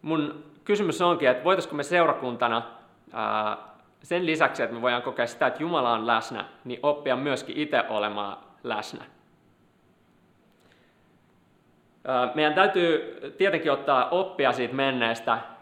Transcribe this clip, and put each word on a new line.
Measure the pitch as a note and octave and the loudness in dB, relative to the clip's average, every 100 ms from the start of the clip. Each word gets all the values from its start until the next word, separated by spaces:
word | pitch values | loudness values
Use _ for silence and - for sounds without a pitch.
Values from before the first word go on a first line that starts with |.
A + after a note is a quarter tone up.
Mun | D3+ D#3+ D3 - - - | -2 -2 -2 -6 -18 -20
kysymys | - G3+ F#3+ C#3 | -2 0 2 2
onkin, | F3 E3 C3 | 2 4 4
että | B2 | 4
voitaisiko | E3 F#3+ - D3 | 2 0 0 -6
me | |
seurakuntana, | C#3+ F3 D#3+ C3+ B2+ A#2 A#2+ A2+ A#2+ - - _ - | 0 4 4 2 -4 -2 0 0 -4 -18 -20 _ -14
ää, | A2 G#2+ G#2+ G#2+ G#2 - - _ _ | -6 -2 -2 -2 -6 -12 -20 _ _
sen | - E3+ F3 | -4 -2 0
lisäksi, | D#3 D3 - | 2 2 2
että | A#2 A#2 | -4 0
me | |
voidaan | B2 B2 | 0 0
kokea | B2+ B2 A#2+ | -2 -2 -4
sitä, | - C3+ | 0 0
että | - | 0
Jumala | D#3+ E3+ B2 | -2 0 2
on | A2+ A2+ | 0 2
läsnä, | A2+ - A2+ G2 - | 0 0 -10 -10 -12
niin | B2+ B2 | -12 -2
oppia | D3 D3 C3+ B2+ | -2 0 0 -2
myöskin | C#3+ B2+ - D#3+ | 0 -4 -4 -6
itse | D3+ C3 - | 0 0 0
olemaan | G#2+ G#2 G#2 G2+ F#2+ - - | -2 -2 -4 -8 -10 -18 -14
läsnä. | B2 G#2+ G#2+ - - _ _ _ _ _ _ _ _ _ _ _ _ _ _ _ _ _ _ _ _ _ _ _ _ _ _ _ _ _ - | -6 -6 -6 -14 -18 _ _ _ _ _ _ _ _ _ _ _ _ _ _ _ _ _ _ _ _ _ _ _ _ _ _ _ _ _ -4
Ää, | B2+ B2+ D3+ | 0 0 2
meidän | D3+ | 2
täytyy | D3+ G3 G3 E3+ D3+ - - C#3 - | 4 4 4 2 2 -2 -12 -16 0
tietenkin | F#3+ F3 D3 | 2 2 0
ottaa | - C#3+ C3 B2 | 0 4 4 4
oppia | F3 F#3+ - C3+ | 0 -2 2 2
siitä | B2 A#2+ C3 | 2 -2 0
menneestä | C#3 B2+ A#2 A#2 - A2 - - | -2 0 0 0 -2 -2 -2 -18